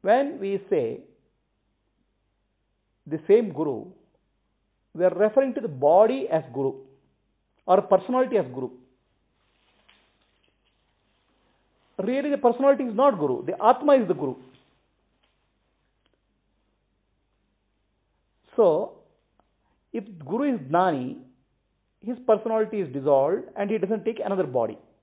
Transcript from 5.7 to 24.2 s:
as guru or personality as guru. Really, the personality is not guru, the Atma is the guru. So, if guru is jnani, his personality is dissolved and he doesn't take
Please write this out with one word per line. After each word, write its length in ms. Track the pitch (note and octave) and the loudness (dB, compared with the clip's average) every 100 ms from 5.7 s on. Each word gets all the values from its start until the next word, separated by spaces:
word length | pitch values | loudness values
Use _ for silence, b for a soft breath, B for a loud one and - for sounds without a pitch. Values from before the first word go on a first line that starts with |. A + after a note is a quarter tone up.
| C3+ C#3+ F3 A3+ C4 A3+ | 0 4 6 6 2 -2
as 120 | E3 C3+ | -4 -4
guru 220 | B2+ C3+ - - _ _ _ _ _ _ _ - | -6 -6 -6 -18 _ _ _ _ _ _ _ 0
or 140 | F#3+ | 2
personality 540 | G3 F#3 F#3 B3+ B3+ A#3 | 4 0 2 -2 0 0
as 80 | C3+ | -2
guru. 160 | B2+ B2+ - _ _ _ _ _ _ _ _ _ _ _ _ _ _ _ _ _ _ _ _ _ _ _ _ _ _ _ _ _ _ _ - | -6 -10 -12 _ _ _ _ _ _ _ _ _ _ _ _ _ _ _ _ _ _ _ _ _ _ _ _ _ _ _ _ _ _ _ -8
Really, 320 | F#3+ C4 D4 | -2 -2 0
the 80 | C#4+ | 0
personality 460 | A#3+ A#3 C#4 C#4 | 0 2 2 2
is 100 | B3+ | 0
not 240 | G#3 C#4 G3+ | 2 2 2
guru, 260 | D3 B2+ | -2 -2
the 100 | C3 - | -4 0
Atma 320 | G#3+ A#3+ D4 | 2 2 4
is 120 | C4+ G3 | 2 2
the 80 | |
guru. 220 | D#3 C3 B2+ - _ _ _ _ _ _ _ _ _ _ _ _ _ _ _ _ _ _ _ _ _ _ _ _ _ _ _ _ _ _ _ _ _ _ _ _ _ _ _ _ - | -2 -4 -8 -16 _ _ _ _ _ _ _ _ _ _ _ _ _ _ _ _ _ _ _ _ _ _ _ _ _ _ _ _ _ _ _ _ _ _ _ _ _ _ _ _ 2
So, 420 | G3+ D#3 A3+ - _ _ _ _ _ _ _ _ _ | 4 4 -2 -10 _ _ _ _ _ _ _ _ _
if 120 | A3 G#3+ F3+ C#3 | -12 -12 -18 -8
guru 280 | G#3 C#4+ | -4 -2
is 60 | A#3 | -4
jnani, 560 | C3+ E3 F#3 C#3+ B2+ - - _ _ _ _ _ _ _ | -2 0 0 -2 -6 -12 -20 _ _ _ _ _ _ _
his 140 | G3+ B3 B3 | -12 -8 0
personality 540 | G#3+ A3 A3 A3 A3 | 0 2 -2 -2 -4
is 120 | E3 | -6
dissolved 520 | C3 C#3 C#3 C#3 G3+ - - | -4 2 2 2 -2 -6 -8
and 140 | G3+ | -4
he 80 | A3 | -2
doesn't 260 | F3 A3 | -2 -4
take 160 | - A3 | -4 -6